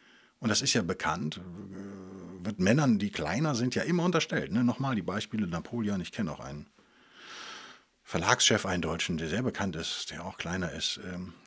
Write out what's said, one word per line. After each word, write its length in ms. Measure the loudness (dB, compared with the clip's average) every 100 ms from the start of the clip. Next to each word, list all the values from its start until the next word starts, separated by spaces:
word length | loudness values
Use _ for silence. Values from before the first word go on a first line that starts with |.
| _ -20 _ -4
und 100 | 0
das 120 | 2
ist 120 | 2
ja 80 | 2
bekannt, 560 | 0 -2 -2 -2 -2 -6
äh, 1080 | -10 -12 -12 -12 -12 -12 -12 -14 -12 -8 -4
wird 140 | 4
Männern, 380 | 6 8 8 6
die 140 | 4
kleiner 420 | 0 0 2 2
sind, 220 | 2 2 2
ja 80 |
immer 220 | 2 2 4
unterstellt, 460 | 2 2 -2 0
ne? 120 | 4
Nochmal 320 | 4 2 0 0
die 60 |
Beispiele 440 | -2 -2 -2 -2 -2
Napoleon, 540 | -2 -4 -2 0 -2
ich 140 | -2
kenne 180 | -4 -4
auch 80 | -4
einen 280 | -8 -10 -12 _ _ _ _ -20 -18 -14 -14 -14 -16 -20 _ _
Verlagschef, 640 | -6 0 2 4 6 4 2
einen 160 | -2
Deutschen, 360 | 0 0 -2 -2
der 100 | -2
sehr 160 | -2
bekannt 320 | -2 -2 -4 -2
ist, 340 | -4 -4 -6
der 140 | -8 -10
auch 120 | -8
kleiner 340 | -4 -4 -4
ist. 300 | -4 -4 -4
Ähm, 300 | -8 -8 -10 -14